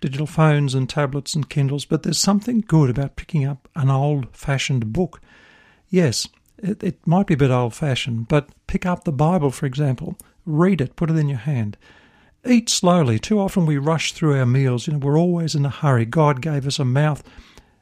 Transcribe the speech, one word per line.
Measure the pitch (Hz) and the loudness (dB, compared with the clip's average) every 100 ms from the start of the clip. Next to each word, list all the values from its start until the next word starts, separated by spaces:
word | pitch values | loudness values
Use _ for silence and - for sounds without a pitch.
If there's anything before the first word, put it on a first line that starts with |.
digital | 151 135 151 | -6 -4 -4
phones | - 156 147 143 131 | 2 4 4 2 -2
and | 127 | -2
tablets | - 143 143 - | -2 -2 -4 -6
and | 160 131 | -6 -4
Kindles, | - 135 143 - | -2 -2 -2 -4
but | 160 | -4
there's | 175 156 | -2 0
something | - 202 208 240 - | 2 0 0 -2 2
good | 156 135 | 2 4
about | 123 139 - | 0 -4 -8
picking | - 156 | -6 -2
up | 139 143 _ - | -2 -4 _ -2
an | 135 | 0
old-fashioned | 135 143 147 - - - 135 - 131 110 | 2 0 -2 -6 -10 -6 -4 -2 -2 -2
book. | 113 185 - _ - - _ _ _ _ | -2 -4 -6 _ -20 -20 _ _ _ _
Yes, | 180 160 107 - _ _ _ | 2 2 0 -6 _ _ _
it, | 185 214 | -6 -4
it | 185 - - | -6 -4 0
might | 175 202 | 2 2
be | 143 | 2
a | |
bit | 139 | 2
old-fashioned, | 123 123 - 151 127 - 113 113 | 2 0 -2 -4 -2 -4 -6 0
but | 151 - _ - | 0 -2 _ -6
pick | 190 185 | -4 -2
up | 175 - | -4 -2
the | |
Bible, | 135 156 185 143 | 0 2 2 0
for | - 143 | -2 -4
example. | 127 147 127 - - - _ - | -2 -2 -2 -8 -12 -18 _ -4
Read | 151 180 185 | 0 2 2
it, | 131 - | -2 -4
put | 165 | -2
it | 160 | 0
in | 147 | 0
your | 135 | -2
hand. | 147 135 104 - _ - _ _ _ _ - | -4 -2 -4 -8 _ -20 _ _ _ _ 0
Eat | 240 233 | 2 2
slowly. | - 180 175 135 110 | 0 2 4 4 0
Too | - 214 | 0 0
often | 196 196 160 | 0 0 0
we | 143 | 0
rush | 143 160 - | 0 -2 -4
through | - 160 135 | -2 0 2
our | 127 | 2
meals. | 131 135 123 170 | 2 2 0 -2
You | |
know, | 151 | -2
we're | 139 151 | 0 2
always | 175 170 165 151 | 2 0 -2 -2
in | 139 | -2
a | |
hurry. | - 151 123 117 | 0 2 2 2
God | 160 147 135 | 2 2 2
gave | 160 143 139 | -2 -4 -4
us | 135 | -2
a | |
mouth | 131 127 151 139 - - - - _ _ | 0 2 2 -2 -8 -20 -20 -20 _ _